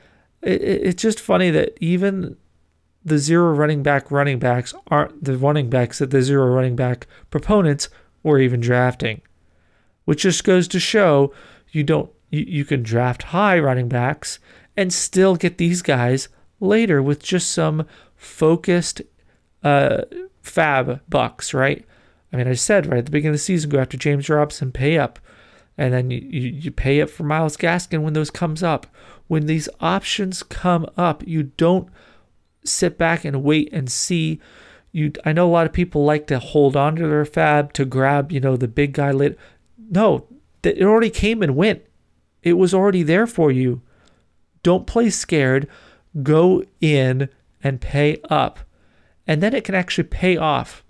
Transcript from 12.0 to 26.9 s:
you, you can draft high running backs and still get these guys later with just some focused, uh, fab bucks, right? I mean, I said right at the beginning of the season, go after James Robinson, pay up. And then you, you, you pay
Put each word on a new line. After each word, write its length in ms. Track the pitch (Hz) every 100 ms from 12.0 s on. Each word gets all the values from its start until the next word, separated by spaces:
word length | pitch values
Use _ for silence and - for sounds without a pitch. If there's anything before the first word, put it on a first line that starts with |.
| 156 _ _
you, 160 | 151 175
you 180 | 156 143
can 160 | 135
draft 400 | 110 117 127 -
high 340 | - 175 208 180
running 300 | 143 127 120
backs 500 | 120 127 - - - _ - _ -
and 160 | 185
still 440 | - - 180 190 180
get 200 | 175 175
these 240 | 170 180
guys 480 | - 131 120 135 - _ _ -
later 420 | 196 220 226 143
with 200 | 135 147
just 280 | - 180 -
some 360 | - 160 156 156 - _
focused, 840 | _ - - 160 170 185 175 - - - _ _ _ _ _
uh, 400 | 147 143 135 - - 349 381 _
fab 580 | - - 156 135 127 135 -
bucks, 460 | 147 117 - -
right? 320 | 135 135 147 - _ _ _ _
I 40 | 127
mean, 120 | 123
I 60 |
said 320 | 127 - 202 147
right 120 | 123
at 80 | 123
the 40 |
beginning 200 | 147 151
of 40 |
the 40 | 151
season, 320 | - 175 151
go 80 | 143
after 180 | 131 127
James 320 | 147 143 139
Robinson, 440 | 151 147 - 131
pay 260 | 131 139 160
up. 200 | 127 - - - - _ _ -
And 160 | 131
then 160 | 127 127
you, 80 | 123
you, 300 | - 160 123
you 220 | 139 160
pay 300 | - 135